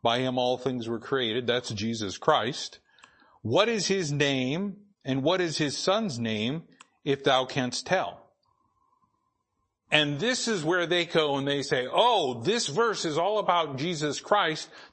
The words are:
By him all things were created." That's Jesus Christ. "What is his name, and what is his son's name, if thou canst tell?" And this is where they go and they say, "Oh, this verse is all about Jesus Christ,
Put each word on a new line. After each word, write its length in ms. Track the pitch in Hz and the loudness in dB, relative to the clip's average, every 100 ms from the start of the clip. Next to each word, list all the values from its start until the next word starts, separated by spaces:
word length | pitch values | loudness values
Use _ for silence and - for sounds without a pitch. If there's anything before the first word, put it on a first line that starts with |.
By 160 | 117 120 | 2 0
him 180 | 131 127 | 0 0
all 200 | 123 127 | 0 0
things 320 | 139 127 113 | -2 -4 -4
were 100 | 117 | -6
created." 480 | - 135 117 113 120 | -2 -2 0 -2 0
That's 220 | 120 - | -2 -2
Jesus 480 | 107 113 113 101 - | -4 -4 -4 -6 0
Christ. 640 | - 143 110 151 - - _ _ - _ _ _ | 2 2 0 -6 -12 -14 _ _ -20 _ _ _
"What 280 | 107 139 220 | 0 4 4
is 160 | 226 175 | 2 0
his 260 | 190 160 | 0 0
name, 640 | 143 143 135 127 160 202 190 - _ | 0 2 2 0 -2 -4 -8 -20 _
and 200 | 139 135 | -4 0
what 160 | 135 180 | 2 2
is 180 | 175 143 | 0 0
his 200 | 147 - | -2 0
son's 400 | - 202 220 120 | 0 0 0 -4
name, 460 | 117 110 113 156 - _ - _ | -2 0 -2 -4 -8 _ -20 _
if 200 | 151 139 | -2 2
thou 220 | 143 131 131 | 4 2 2
canst 400 | 143 123 120 - | -2 -2 -4 0
tell?" 360 | 185 98 - - _ _ _ _ _ _ _ _ _ _ _ _ _ _ _ _ | 0 0 -8 -20 _ _ _ _ _ _ _ _ _ _ _ _ _ _ _ _
And 280 | 151 147 143 | 2 2 0
this 280 | 220 247 - | -2 -2 -2
is 180 | 208 151 | -2 0
where 220 | 180 165 | 0 2
they 180 | 175 165 | 0 0
go 320 | 170 151 139 | 0 0 0
and 100 | 139 | -2
they 140 | 143 | -2
say, 260 | 131 139 127 | 0 -2 0
"Oh, 520 | 170 233 220 143 120 | 2 4 4 0 -2
this 260 | 120 233 - | -2 0 -2
verse 380 | 147 233 190 170 | 0 0 0 -2
is 140 | 147 | 0
all 180 | 180 214 | 0 0
about 400 | 196 175 160 135 | 2 2 0 -4
Jesus 420 | 165 165 151 131 | -4 -2 -4 -4
Christ, 480 | - 208 170 156 - - - | 2 2 2 -2 -8 -18 -20